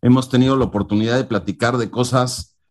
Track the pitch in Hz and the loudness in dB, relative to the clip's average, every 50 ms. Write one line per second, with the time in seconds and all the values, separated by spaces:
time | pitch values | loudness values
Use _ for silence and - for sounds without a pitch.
0 | - 120 123 131 127 - - 123 127 131 135 135 123 98 - 104 98 - 104 107 | 4 4 4 4 2 0 2 2 2 4 2 2 0 0 0 -4 -4 0 0 0
1 | 110 113 120 127 127 - 113 101 85 - 95 - - 117 123 123 117 98 - 117 | 0 2 0 -2 -2 -2 -4 -4 -4 -4 -6 -2 -2 -2 0 -2 -4 -4 -2 -2
2 | 123 123 123 131 123 120 - - - _ _ _ _ _ | -2 0 2 0 0 0 -4 -10 -12 _ _ _ _ _